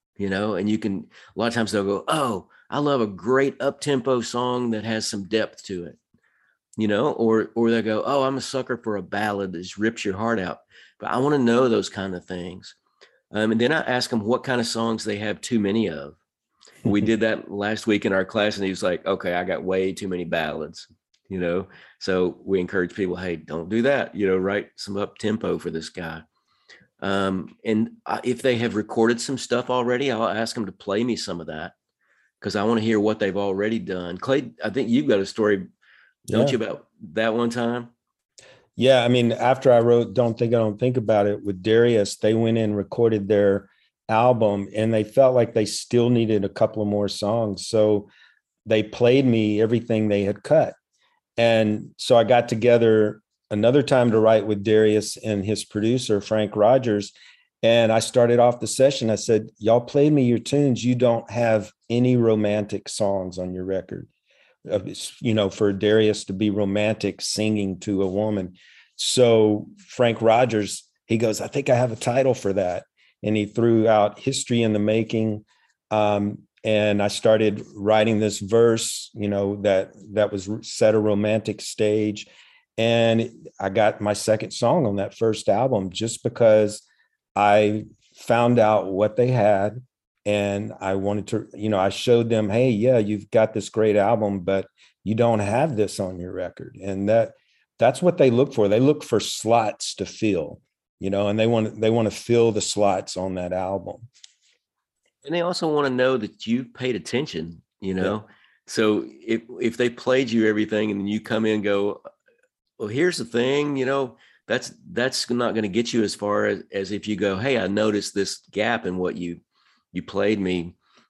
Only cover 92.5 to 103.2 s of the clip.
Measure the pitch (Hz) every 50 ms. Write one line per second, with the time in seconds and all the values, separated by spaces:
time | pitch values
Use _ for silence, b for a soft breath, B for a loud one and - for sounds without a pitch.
92.5 | 101 117 127 131 117 101 110 131 127 117 104 101 107 101 104 - - 113 110 110
93.5 | - 110 98 - - 110 110 107 101 104 98 104 120 110 107 101 101 98 87 92
94.5 | 98 98 92 - b b b b b b - 98 110 110 117 117 117 107 104 98
95.5 | 107 123 151 165 131 104 104 92 - - 98 92 92 90 87 90 95 92 90 85
96.5 | - - - - - - 92 101 95 95 98 101 110 117 110 - - _ _ _
97.5 | _ _ _ _ _ - 117 123 127 - 180 180 175 175 151 131 117 120 143 139
98.5 | - 120 104 98 104 113 131 143 151 151 - - 120 104 - - - - - 113
99.5 | 117 117 110 104 - - - - - - 98 - - - 110 107 98 85 76 71
100.5 | - - _ _ _ _ _ _ _ - 87 98 98 98 104 101 104 110 110 117
101.5 | 117 113 110 107 - 107 107 110 113 117 113 104 - - - - 120 120 117 117
102.5 | 104 104 - - - 104 104 98 92 92 92 - - 90